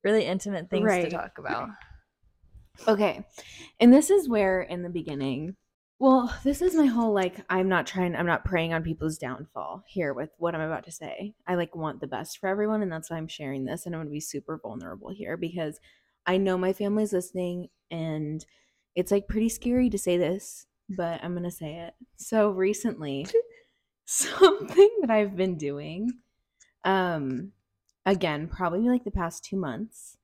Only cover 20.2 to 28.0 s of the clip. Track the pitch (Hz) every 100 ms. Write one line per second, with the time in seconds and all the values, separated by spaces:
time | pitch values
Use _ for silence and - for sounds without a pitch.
20.2 | 170 190 - - - _ - 190 170 165
21.2 | 175 175 175 185 156 165 170 _ 247 _
22.2 | - 220 208 185 190 214 233 - 147 139
23.2 | 165 453 - - _ _ _ _ - -
24.2 | - - 381 403 427 330 403 466 269 220
25.2 | 208 185 185 170 143 143 151 170 226 240
26.2 | _ _ _ _ _ _ - 190 180 165
27.2 | 135 127 196 _ _ _ _ _